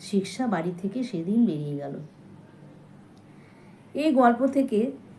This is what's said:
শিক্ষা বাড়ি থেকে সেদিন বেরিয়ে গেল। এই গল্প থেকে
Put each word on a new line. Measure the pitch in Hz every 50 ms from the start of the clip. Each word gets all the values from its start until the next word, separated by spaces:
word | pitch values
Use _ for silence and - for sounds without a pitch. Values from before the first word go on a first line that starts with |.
শিক্ষা | - - 208 190 190 - - - 254
বাড়ি | 226 185 170 165 180 175 -
থেকে | 196 190 - 254
সেদিন | 240 - - 165 165 190 214 233 233
বেরিয়ে | 190 156 147 147 147 143
গেল। | 139 143 139 - - - - - - - - - - - - - - - - - - - - - - - - - - - - - - - - - - - - - - - - -
এই | 262 302 320 247
গল্প | 262 247 240 233 233 269
থেকে | 269 - 277 - - 214 202 240 277 - - - - -